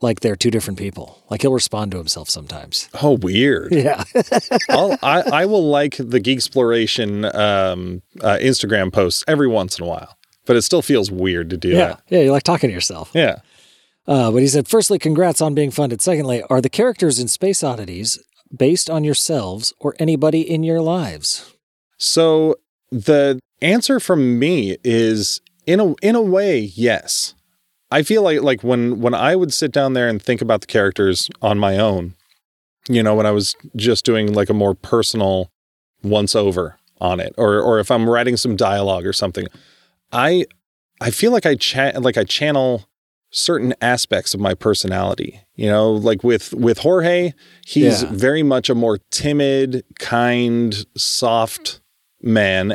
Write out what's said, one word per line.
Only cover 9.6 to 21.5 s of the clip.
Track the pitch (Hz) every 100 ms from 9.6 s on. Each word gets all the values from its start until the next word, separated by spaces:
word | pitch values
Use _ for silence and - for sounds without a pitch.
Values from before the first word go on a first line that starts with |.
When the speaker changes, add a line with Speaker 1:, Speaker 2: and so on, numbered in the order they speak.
| 92 -
Speaker 2:
in |
a | 85
while, | 82 - _ _ _ -
but |
it | 120
still | - 175
feels | - 127 95
weird | 92 92 85 82
to | 87
do | 90
Speaker 1:
Yeah. | 90 90
Speaker 2:
that. | - _
Speaker 1:
Yeah, | 180
you | 135
like | 139
talking | - 170 127
to |
yourself. | 85 - 82 -
Speaker 2:
Yeah. | 165 131 - _ _ _ _ _ _ -
Speaker 1:
Uh, | 135 113
but | 120
he | 135
said, | 143 -
"Firstly, | 220 - 196
congrats | 156 156 180 147
on | 156
being | 143 143
funded. | 135 139 113
Secondly, | 185 160 135 120 -
are | 131
the | 127
characters | - 247 - 170 123
in | 120
Space | - 190 190
Oddities | 143 113 92 90 110 - _ _ _ 135
based | 131 175 -
on | 160
yourselves | 151 139 - 147 95 101 110 -
or | 147 -
anybody | 160 151 156 160
in | 160 160
your | 160 165
lives?" | 160 180 135 76 - - -